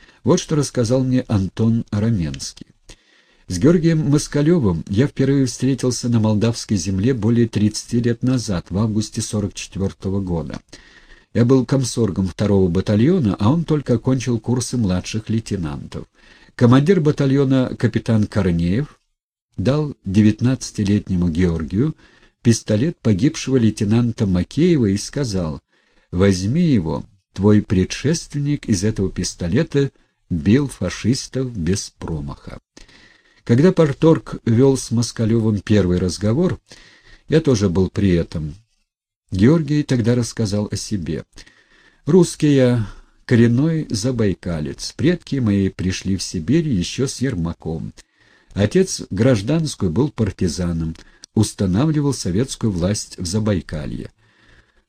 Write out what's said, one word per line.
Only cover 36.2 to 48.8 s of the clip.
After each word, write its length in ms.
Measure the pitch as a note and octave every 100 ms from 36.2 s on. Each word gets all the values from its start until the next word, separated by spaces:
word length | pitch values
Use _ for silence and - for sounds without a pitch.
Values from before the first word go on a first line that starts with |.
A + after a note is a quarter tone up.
| G2+ B2+ F#3 - _ - - _ _ - -
я 120 | D3+
тоже 280 | D3+ A2+ G2+
был 220 | E2+ F2+
при 220 | - G2
этом. 420 | E2+ D#2+ E2+ D2+ F#2 _ _ _ _ _ _ -
Георгий 520 | F#2 A2+ E3+ C#3+ D3+
тогда 320 | C#3+ C3 A#2
рассказал 540 | B2 A#2 - G#2+ G#2 G#2
о 60 | G#2
себе. 480 | - G#2 D#2 C#2+ - - - _ _ _ _ _ -
"Русский 480 | F3+ E3 - D3+
я, 320 | C#3 B2 B2 G#2 - - _
коренной 640 | - A2+ A#2 A#2+ D#3+ D#3+ -
забайкалец. 1040 | A2+ B2 B2 G#2+ E2+ F2+ D#2+ D2 - - -
Предки 400 | C3 F3+ - C#3
мои 340 | G#2+ G2+ F#2+
пришли 460 | - F2+ F#2 F#2+ F#2+
в 60 |
Сибирь 460 | - F#2 D#2+ D#3 D#3
еще 400 | G2+ F2 - C3+
с 120 | -
Ермаком. 720 | C3 F#2+ E2 - D#2+ E2 G#1+ - - _ _ _ _
Отец 500 | F#2 G#2 F3+